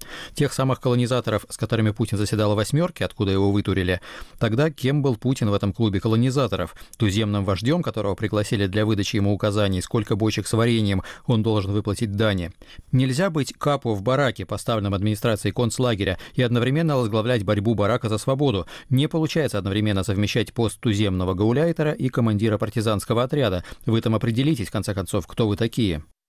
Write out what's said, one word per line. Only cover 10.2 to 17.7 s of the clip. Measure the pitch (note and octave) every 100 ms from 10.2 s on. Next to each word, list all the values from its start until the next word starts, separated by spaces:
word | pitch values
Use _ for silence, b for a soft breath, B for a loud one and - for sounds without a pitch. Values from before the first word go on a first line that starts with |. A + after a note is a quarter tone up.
| A2 G#2+ G2
с |
вареньем | A2 A#2 A#2 G#2 F#2+ - B -
он | A2+
должен | A2 G#2+ F#2+
выплатить | G#2 G2+ G2 A2+ G2+
дани? | A2 G2 E2 - B B -
Нельзя | B2+ C3 C3 F#3+
быть | D#3 C3
капу | - C#3+ C#3 A#2+
в | G#2
бараке, | G#2 C3+ C3+ - F#2
поставленном | G2+ - A2+ G2+
администрацией | G2 G#2 G#2+ B2 G#2+ G#2+
концлагеря, | A2 A#2+ - B2 G#2 G2 F2 B -
и |
одновременно | B2 A#2+ A#2 D3 E3 C#3
возглавлять | A2+ A2 A2 B2
борьбу | G2 G#2 G2+